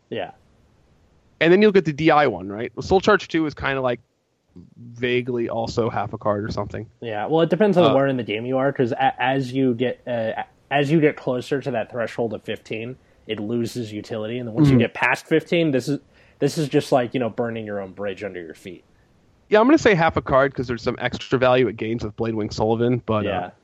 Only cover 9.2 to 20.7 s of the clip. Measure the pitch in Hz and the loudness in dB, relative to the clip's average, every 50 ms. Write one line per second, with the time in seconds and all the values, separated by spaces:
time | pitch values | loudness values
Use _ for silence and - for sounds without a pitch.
9.2 | 123 127 135 139 135 123 127 135 135 127 117 117 127 120 - - _ 127 123 117 | -2 -2 0 -2 -4 -4 -2 0 0 0 0 0 -2 -4 -4 -6 _ -6 -6 -4
10.2 | 113 110 - 107 - - _ _ _ - 135 147 147 135 156 170 147 147 - - | -4 -4 -6 -6 -10 -12 _ _ _ -4 -2 0 0 2 2 4 4 2 2 -2
11.2 | - 143 127 127 120 - 151 135 120 143 123 110 104 - 123 123 113 110 - - | -4 -6 -4 -4 -4 -4 -6 -4 -4 -4 -4 -4 -6 -6 -6 -6 -6 -6 -4 -4
12.2 | 120 110 107 95 - - 107 - - - 123 110 113 120 135 - _ _ _ _ | -4 -4 -6 -8 -8 -10 -10 -10 -10 -10 -10 -10 -10 -12 -14 -16 _ _ _ _
13.2 | _ - 110 107 104 107 120 120 117 113 - 123 113 107 104 104 101 - - 110 | _ -10 -8 -8 -6 -4 -2 -2 -2 -4 -6 -8 -8 -8 -10 -12 -10 -10 -8 -8
14.2 | 107 110 120 127 123 117 107 123 151 139 135 120 117 - - - 127 123 135 - | -8 -8 -8 -8 -10 -6 0 2 4 6 6 4 4 2 0 0 0 0 0 0
15.2 | - - 160 156 - - 180 170 165 156 135 127 - 156 143 - - _ _ _ | 0 0 0 0 2 0 0 0 2 2 0 0 0 -2 -4 -4 -6 _ _ _
16.2 | _ _ _ _ 143 143 - 170 151 131 - 147 139 - 147 131 123 110 - 127 | _ _ _ _ -4 -2 0 -2 -2 0 0 0 2 2 2 2 2 0 -2 -4
17.2 | 120 110 98 - 120 117 113 113 110 107 101 101 98 92 90 98 101 101 95 90 | -4 -2 -2 -4 -4 -4 -6 -8 -8 -6 -6 -8 -8 -8 -10 -8 -8 -8 -6 -8
18.2 | 104 98 90 90 85 78 78 - - 98 87 - - _ _ _ _ _ _ _ | -10 -10 -10 -10 -12 -12 -14 -16 -16 -16 -16 -18 -20 _ _ _ _ _ _ _
19.2 | _ _ _ _ _ _ 196 214 220 262 320 311 - 240 202 156 165 160 - 160 | _ _ _ _ _ _ 4 6 6 6 6 6 6 4 4 4 4 2 2 0
20.2 | - - 143 131 139 143 - - 127 120 | 0 2 4 4 4 4 2 -4 -6 -4